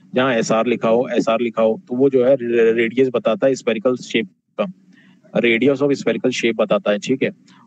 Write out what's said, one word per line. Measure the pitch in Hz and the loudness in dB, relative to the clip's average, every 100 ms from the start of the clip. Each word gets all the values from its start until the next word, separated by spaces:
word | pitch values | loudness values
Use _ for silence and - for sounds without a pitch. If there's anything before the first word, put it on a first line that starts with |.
| _ | _
जहाँ | - 131 | -2 0
एसआर | 117 110 113 117 | 0 0 0 0
लिखा | 113 113 | 0 2
हो, | 117 127 | 0 2
एसआर | 120 - 113 | -2 0 0
लिखा | 120 110 | -2 0
हो, | 110 110 - | 0 0 -6
तो | |
वो | 123 139 | 0 2
जो | 131 | 4
है | 123 | 4
रे-, | 135 117 117 113 113 | 2 2 2 2 2
रेडियस | 117 117 135 | 0 0 0
बताता | 117 113 110 135 | 0 -2 0 0
है | |
स्फेरिकल | 127 - 113 113 127 | 0 -2 -2 -2 -4
शेप | - 113 104 _ _ - | -4 -4 -4 _ _ -8
का, | 101 - _ _ _ _ _ - | -8 -8 _ _ _ _ _ -2
radius | 117 113 127 135 | 0 2 2 2
of | 143 | 0
spherical | 135 - 110 131 | 0 -2 -2 -2
shape | 123 117 110 | -2 -2 -2
बताता | 107 104 98 | 0 0 0
है, | 104 | -4
ठीक | - 135 | -2 -2
है? | - - _ - | -2 -6 _ -20